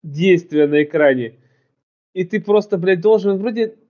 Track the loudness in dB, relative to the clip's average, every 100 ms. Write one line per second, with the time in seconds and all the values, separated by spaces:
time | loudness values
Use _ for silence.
0 | -14 -2 2 2 2 0 2 2 0 2
1 | 2 2 -4 _ _ _ _ _ _ _
2 | _ -8 -6 -6 0 0 0 -4 0 0
3 | 2 2 0 -4 -4 -4 -6 -6